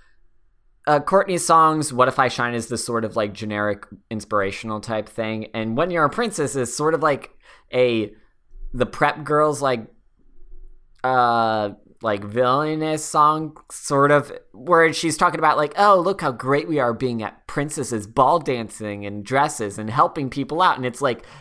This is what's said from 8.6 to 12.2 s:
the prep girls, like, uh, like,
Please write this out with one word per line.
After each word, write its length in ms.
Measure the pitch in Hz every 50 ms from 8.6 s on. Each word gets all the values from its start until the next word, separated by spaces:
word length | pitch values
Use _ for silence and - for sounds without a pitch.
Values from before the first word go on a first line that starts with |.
| - - -
the 120 | 123 123
prep 380 | - - - 147 147 - 156 147
girls, 380 | 143 151 151 151 151 143 - 143
like, 240 | 135 127 113 107 - _ _ _ _ _ _ _ - - - - - - - - - - - _ _ _ _ -
uh, 680 | 127 131 127 123 120 117 117 113 110 110 107 104 101 101 - _ _ - _ -
like, 200 | 110 104 101